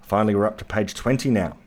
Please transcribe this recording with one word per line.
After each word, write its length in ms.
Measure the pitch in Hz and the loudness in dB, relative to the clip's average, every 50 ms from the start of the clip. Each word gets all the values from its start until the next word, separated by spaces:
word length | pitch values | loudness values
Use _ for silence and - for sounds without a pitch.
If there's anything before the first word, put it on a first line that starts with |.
Finally, 340 | - - 98 101 107 107 104 | -6 -2 0 2 2 2 2
we're 100 | 101 101 | 2 2
up 120 | 107 - | 0 -2
to 80 | - - | -4 -12
page 280 | - - 107 104 95 - | -6 -4 -2 -2 -4 -6
twenty 360 | - - 120 135 131 - 139 | -4 0 0 0 0 2 0
now. 280 | 120 101 90 78 - - - | 2 2 0 -2 -6 -12 -20